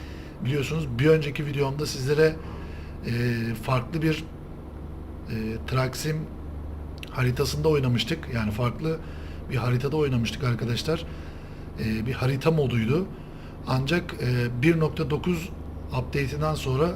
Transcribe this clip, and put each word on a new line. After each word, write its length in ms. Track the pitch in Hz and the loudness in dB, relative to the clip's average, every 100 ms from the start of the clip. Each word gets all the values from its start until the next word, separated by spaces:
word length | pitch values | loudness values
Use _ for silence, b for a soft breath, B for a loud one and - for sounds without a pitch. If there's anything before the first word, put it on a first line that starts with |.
| B B B B 123 | B B B B -2
biliyorsunuz 420 | 147 127 156 143 117 | 0 0 -2 -2 4
bir 60 | 151 | 8
önceki 400 | 160 147 135 147 | 8 4 -2 -2
videomda 400 | 139 139 143 143 | 0 0 0 -2
sizlere, 500 | 135 131 147 156 160 B B B B B B - | -2 2 6 6 4 B B B B B B -2
e, 60 | 120 120 117 117 107 | 0 2 2 0 -2
farklı 380 | - 127 120 165 | 0 0 0 0
bir, 220 | 160 156 - - - - - - - - - - - | 2 2 -4 -10 -12 -12 -12 -10 -10 -10 -10 -10 -6
e, 60 | 110 110 113 - | -4 -4 -4 -2
Truck 280 | 127 131 - | 0 0 -2
Sim 220 | 151 156 156 - - - - - - - - | -2 -2 -4 -8 -10 -8 -8 -8 -10 -10 -6
haritasında 580 | - 127 123 135 147 156 | 0 2 2 0 2 4
oynamıştık. 600 | 151 131 120 - 160 - | 4 4 2 2 -2 -2
Yani 180 | 120 107 | -2 0
farklı 480 | 107 120 - 160 160 B B B B - | 2 0 0 -2 -2 B B B B -4
bir 60 | 127 | 0
haritada 420 | 120 123 135 156 | 2 2 2 2
oynamıştık 460 | 147 123 113 - | 4 2 0 0
arkadaşlar. 640 | 127 110 113 117 - 170 - B B B B B B - | 0 0 0 0 0 -2 -2 B B B B B B -4
E, 260 | 107 110 110 | 0 0 0
bir 80 | |
harita 380 | 131 127 135 160 | 0 2 2 4
moduydu. 540 | 160 131 117 110 151 190 B B B B B - | 4 4 4 4 2 0 B B B B B 0
Ancak, 460 | 131 135 175 180 | 2 2 2 0
e, 480 | - 123 123 120 120 | -2 0 2 2 2
bir 180 | 151 165 | 4 6
nokta 300 | 156 156 147 | 4 0 0
dokuz 400 | 143 180 170 - - - - - | 0 0 0 -2 -8 -10 -10 -6
update'inden 640 | 131 123 147 131 147 156 151 | -4 -2 0 0 0 0 0
sonra 360 | 139 131 170 | 0 2 2